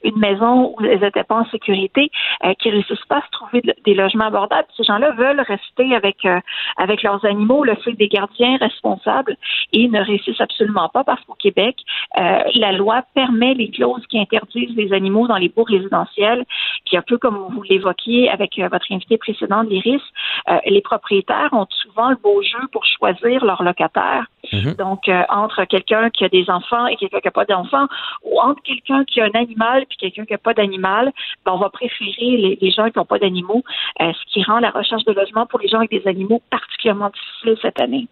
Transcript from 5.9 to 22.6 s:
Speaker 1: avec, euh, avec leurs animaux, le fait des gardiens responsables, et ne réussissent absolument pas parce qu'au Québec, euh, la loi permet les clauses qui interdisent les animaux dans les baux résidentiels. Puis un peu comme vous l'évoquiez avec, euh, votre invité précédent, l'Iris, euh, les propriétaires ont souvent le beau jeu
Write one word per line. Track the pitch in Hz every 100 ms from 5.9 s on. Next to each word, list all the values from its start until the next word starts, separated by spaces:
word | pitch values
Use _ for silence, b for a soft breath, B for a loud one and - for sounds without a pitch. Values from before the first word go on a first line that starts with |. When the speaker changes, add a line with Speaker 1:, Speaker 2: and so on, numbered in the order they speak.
Speaker 1:
avec, | 247 196 -
euh, | 196 180 B B B -
avec | 190 208
leurs | 214 202
animaux, | 214 202 214 277
le | 269 214
fait | -
des | 220 208
gardiens | 202 196 - 240 262
responsables, | 233 - - 190 - 214 - - B B B
et | 214 240
ne | 214
réussissent | 196 202 - 233
absolument | - - 208 202 160
pas | 240
parce | 269 -
qu'au | -
Québec, | - 202 190 214 - - B B -
euh, | 175 190 -
la | 247 214
loi | 190 202 240 254
permet | - 262 226 247
les | 262 208
clauses | 226 240 247 -
qui | 226
interdisent | 202 220 208 240 240 226
les | 202
animaux | 190 190 208 240
dans | 202
les | 175
baux | 220
résidentiels. | 226 196 196 175 - - - 240 247 B B B -
Puis | 175
un |
peu | - 240
comme | - 208 190
vous | 220
l'évoquiez | - 190 190 175 - 240 247
avec, | 196 196 -
euh, | 180
votre | 180 -
invité | 190 - 226
précédent, | - 208 214 202
l'Iris, | 226 190 214 277 - B B B -
euh, | 170
les | - 196
propriétaires | - 226 - 196 - 202 294
ont | 247 190 -
souvent | - - 240
le | 247
beau | 208 202
jeu | 202 226